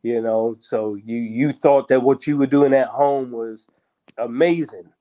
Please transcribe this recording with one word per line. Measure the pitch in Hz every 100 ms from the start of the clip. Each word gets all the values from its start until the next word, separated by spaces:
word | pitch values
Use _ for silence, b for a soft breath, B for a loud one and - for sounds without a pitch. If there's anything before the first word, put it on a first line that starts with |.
you | 117 117
know? | 113 113 113 113
So | - 117 107
you, | 104 107 117
you | 117 113 147
thought | 135 147 139 127
that | 131
what | 127 131 -
you | 147
were | 135
doing | 143 143
at | 135 127
home | 127 143 139 127
was | 117 113 110 _ _ _ _ _ -
amazing. | 117 120 170 170 151 95 85 _